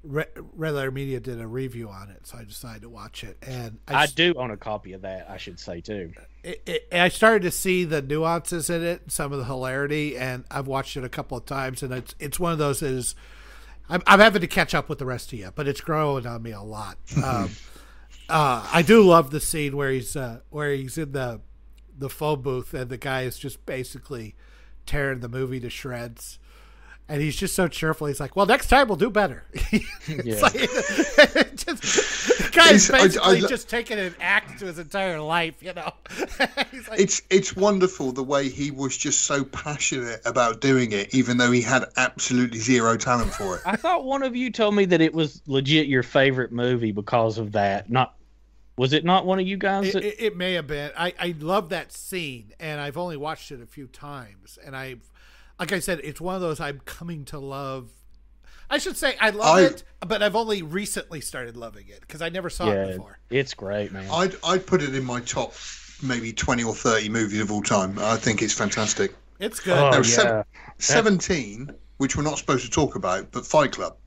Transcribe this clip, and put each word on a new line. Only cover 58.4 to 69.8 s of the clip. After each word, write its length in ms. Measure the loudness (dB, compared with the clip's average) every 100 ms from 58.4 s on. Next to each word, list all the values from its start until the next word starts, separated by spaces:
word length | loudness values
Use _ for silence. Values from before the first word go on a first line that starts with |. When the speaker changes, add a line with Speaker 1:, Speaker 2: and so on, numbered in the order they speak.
| -20 -20 -2
Speaker 1:
I 80 | -2
should 180 | -2 -2
say 180 | -2 2
I 120 | 2
love 260 | 4 6 8
Speaker 3:
I 60 |
Speaker 1:
it, 200 | 8 4 -16 -14 -4
but 160 | 0
I've 140 | 2 2
only 260 | 0 -4
recently 580 | -2 -6 -4 -8 -8 -10
started 340 | -10 -10 -12 -12
loving 320 | -14 -16 -20
it 180 | -20 -18
'cause 140 | -8
I 60 | -6
never 220 | -4 -6
saw 160 | -2 0
Speaker 2:
Yeah, 180 | 0
Speaker 1:
it 80 | -2
before. 260 | -6 -12 -20 -2
Speaker 2:
it's 240 | -2 -2
great, 360 | -8 -6 -4 -4
man. 140 | -8 -4
Speaker 3:
I'd, 240 | 0 0 -2
I'd 220 | 0 0 2
put 160 | 0
it 120 | 0
in 100 | -4
my 160 | -4 -6
top 320 | -4 -4 -6 -8 -16 -16 -18 -8
maybe 300 | -4 -2 -4
twenty 280 | -4 0 0
or 120 | 0
thirty 340 | 0 2 2 2
movies 320 | 0 0 0
of 100 | -2
all 120 | -2
time. 360 | 2 2 2 -2
I 180 | 0 2
think 260 | 0 0
it's 100 | 0
fantastic. 640 | 0 -2 0 -2 0 -2 -4 -20 -10
Speaker 1:
It's 180 | -8 -6
good. 140 | 2
Speaker 2:
Oh, 140 | 4